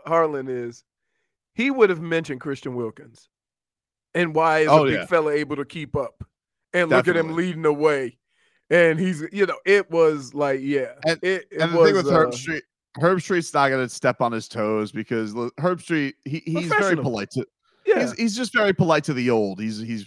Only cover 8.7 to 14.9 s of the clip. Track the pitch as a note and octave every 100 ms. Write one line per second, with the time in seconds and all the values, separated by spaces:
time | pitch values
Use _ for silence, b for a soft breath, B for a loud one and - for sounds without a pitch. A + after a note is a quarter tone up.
8.7 | E3+ E3+ D#3+ F#3 D#3+ D#3+ G3 F#3+ D3 F3+
9.7 | G3+ F#3 E3 D#3+ D3+ B2+ C#3 C#3+ C#3 C3+
10.7 | C#3+ B2 - D#3 E3 F3+ F#3 - D#3 E3
11.7 | E3+ D#3+ E3 C#3+ E3 D#3+ B2 C#3 D#3 -
12.7 | _ _ - E3 F#3 - F3+ E3 D3+ C#3
13.7 | C3+ B2+ - C3 A#2+ A#2+ A2+ G#2+ A#2 G#2+
14.7 | G#2+ G#2+